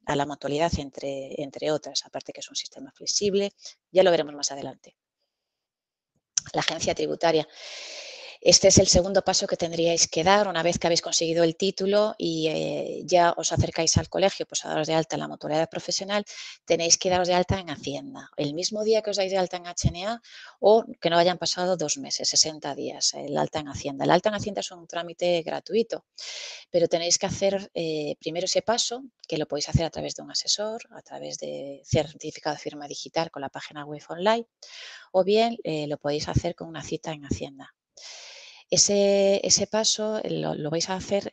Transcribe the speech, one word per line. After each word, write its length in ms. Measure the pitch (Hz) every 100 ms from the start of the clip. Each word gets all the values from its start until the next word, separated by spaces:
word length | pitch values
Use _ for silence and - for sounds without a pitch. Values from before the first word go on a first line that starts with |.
| -
a 100 | 147
la 120 | 143
mutualidad, 440 | 143 139 147 165 -
entre, 640 | 139 - 139 135 135 160
entre 300 | 143 - 147
otras, 340 | 147 139 135 -
aparte 280 | 139 -
que 80 | -
es 80 | -
un 40 | -
sistema 360 | - - 277
flexible, 600 | - 160 - 202 196 202 - - - _
ya 140 | 180
lo 80 | 185
veremos 240 | 165 147 147
más 160 | 139
adelante. 440 | 139 139 - - _ _ _ _ _ _ _ _ _ _ _ _ _ _ - -
La 80 | 156
agencia 320 | - 160 180
tributaria. 540 | 170 151 151 170 156 147 - - - - - - - - - -
Este 220 | 170 196
es 100 | 196
el 80 | 190
segundo 380 | 180 185 185
paso 240 | - 185 190
que 100 | 185
tendríais 500 | 170 170 170 170 -
que 160 | 165
dar 240 | 165 202 202
una 140 | 165
vez 160 | 170 170
que 80 | 170
habéis 160 | 170
conseguido 420 | - - 165 165
el 120 | 165 160
título 580 | 190 - 196 208 214 -
y, 280 | 170 160 156
eh, 540 | 160 156 147 147 -
ya 300 | 151 175 170 165
os 140 | 160
acercáis 460 | 156 165 - 165 -
al 100 | 160
colegio, 380 | 165 190 - -
pues, 180 | -
a 60 | -
daros 160 | 160 151
de 80 |
alta 220 | 160 160 143
en 60 |
la 60 | 151
mutualidad 400 | 143 151 151 165
profesional, 560 | 175 - - 196 208 208 - - -
tenéis 360 | - 170 165 -
que 100 | 190
daros 180 | 180 175
de 60 |
alta 260 | 180 180 196
en 120 | 170
Hacienda, 580 | 143 143 139 139 135 - -
el 160 | 147
mismo 300 | 156 180 214
día 180 | 214 220
que 80 | 208
os 80 | 202
dais 140 | 190
de 80 | 190
alta 180 | 180 180
en 80 | 190
H 220 | 202 -
N 180 | 170 196
A 160 | 233 - - - -
o 260 | 196 226 - -
que 80 | 165
no 80 | 170
hayan 220 | 175 175
pasado 360 | 165 185 180 175
dos 220 | 151 143
meses, 320 | 139 - 139
sesenta 460 | 139 156 156 147 143
días, 400 | 131 - - 143
el 200 | 143 147
alta 260 | 147 160
en 60 | 147
Hacienda. 380 | 139 143 139 143
El 60 |
alta 180 | 170 214
en 60 | 202
Hacienda 260 | 208 196
es 80 | -
un 160 | 180 165
trámite 560 | 175 170 165 175 170
gratuito, 640 | 160 147 - 208 - 160 - - - - - - -
pero 180 | 175 165
tenéis 300 | 170 170 -
que 80 | 196
hacer, 460 | - 196 196 202
eh, 420 | - 165 156 147 151
primero 260 | 160 165 185
ese 160 | 185
paso, 400 | 190 240 - 240 269 _ -
que 120 | 151
lo 80 | 147
podéis 220 | 147 151
hacer 160 | 151 160
a 40 |
través 240 | 156 147
de 80 | 143
un 80 | 147
asesor, 540 | - - - 214 226 -
a 100 | -
través 380 | - 139 147 147
de 420 | 151 147 139 139
certificado 720 | - 160 151 - 156 - 156 147
de 60 |
firma 260 | 156 147 147
digital 440 | 151 - 165 165
con 100 | -
la 80 | 135
página 360 | 139 - 147 143
web 180 | 147 -
online, 380 | 160 202 233 226 _ - - - - -
o 100 | 190
bien, 340 | 185 214 233 233
eh, 240 | - 156 147
lo 100 | 147
podéis 300 | 147 147 -
hacer 260 | - 170
con 140 | - 165
una 160 | 160
cita 280 | - 160 -
en 140 | 151 139
Hacienda. 480 | - 143 139 135 _ _ - - - - - - - _
Ese, 720 | 180 - 202 202 202 196 196 -
ese 220 | - 196
paso 520 | 214 220 - 214 220
lo, 320 | - 160 156 -
lo 160 | 151
vais 180 | 165 170
a 60 | 190
hacer 340 | - 202 208